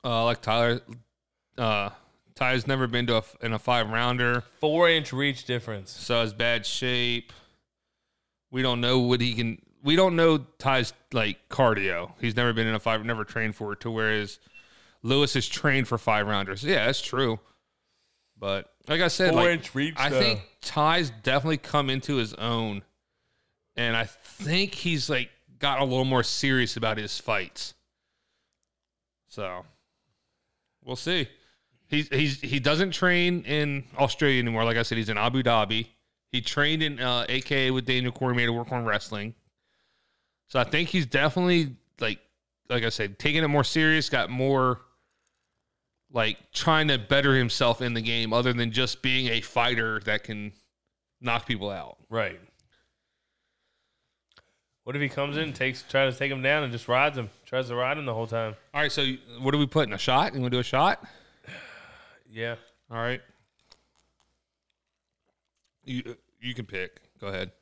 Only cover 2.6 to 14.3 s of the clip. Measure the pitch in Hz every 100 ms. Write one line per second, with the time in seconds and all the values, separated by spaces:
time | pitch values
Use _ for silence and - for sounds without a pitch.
2.6 | 110 135 127 120 120 117 - - 117 110
3.6 | - 120 107 113 123 123 123 123 - _
4.6 | 156 160 175 165 143 127 143 131 - 123
5.6 | 117 107 95 - - 117 113 104 117 117
6.6 | 107 - 127 123 120 120 - - _ _
7.6 | _ _ _ _ _ _ _ _ _ 127
8.6 | 131 120 120 131 123 123 120 113 113 110
9.6 | _ _ 139 165 190 170 165 156 127 _
10.6 | 135 131 117 - _ 127 107 - _ -
11.6 | 127 107 95 87 87 - 117 107 123 113
12.6 | 110 110 117 110 113 113 104 117 110 104
13.6 | 107 101 117 110 110 107 101